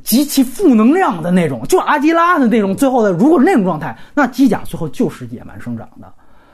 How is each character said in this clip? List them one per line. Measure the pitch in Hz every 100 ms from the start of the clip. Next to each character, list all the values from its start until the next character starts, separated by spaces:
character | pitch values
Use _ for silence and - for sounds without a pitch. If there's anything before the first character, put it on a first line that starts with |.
极 | - 226
其 | 294 -
负 | 254 - 370
能 | 226 226
量 | 359 349 175
的 | 175
那 | 180 160
种， | 123 262
就 | 359
阿 | - 294
基 | 302
拉 | 330 339 339
的 | 240
那 | 226
种， | 196
最 | 190 269
后 | 254
的 | 208
如 | 170 269
果 | 339
是 |
那 | 311
种 | 320
状 | 185 151
态， | 135 117 -
那 | - 285
机 | - 269
甲 | 127
最 | - -
后 | 160
就 | - 190
是 | - 120
野 | 123
蛮 | - 98
生 | 123 113
长 | 107 -
的。 | 95 - - - _